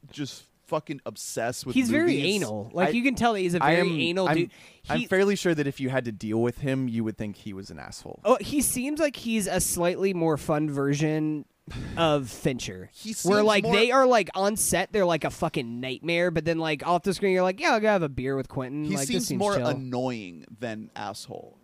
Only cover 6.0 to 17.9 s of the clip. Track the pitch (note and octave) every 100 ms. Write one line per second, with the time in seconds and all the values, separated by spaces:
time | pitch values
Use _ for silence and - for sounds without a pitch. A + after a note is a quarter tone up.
6 | A#2 G#2 A2 A2 A#2+ - C#3+ C3+ B2+ A2+
7 | A2 G#2+ G#2+ G2 - F#2+ G2 E2 G#1 -
8 | - - - B3+ - C#4+ B3 B3+ B3+ D4+
9 | D4+ - A#3 A3+ F#3+ F#3 - F3+ F3 E3
10 | G3 F3+ E3 D3 - D3+ D3+ C#3 C#3 C#3+
11 | D#3 D#3 D#3 D3+ - _ - - - -
12 | E3 D3 B2+ - D3+ B2 - F#2 F#2 -
13 | G#3+ A3+ C4 G#3 G#3+ G#3 G3 G3+ A#3+ B3+
14 | C4 A#3+ F3 - G3 G#3+ - E3+ G3 G#3+
15 | F3+ D#3+ D3+ - E3 D#3 A#2 A#2+ C3 C3
16 | D#3 E3+ F3 E3 D#3 E3 D#3+ D3+ C#3 F3
17 | G3 F3+ G3 F#3 F#3 F#3+ E4+ A#3+ G#3+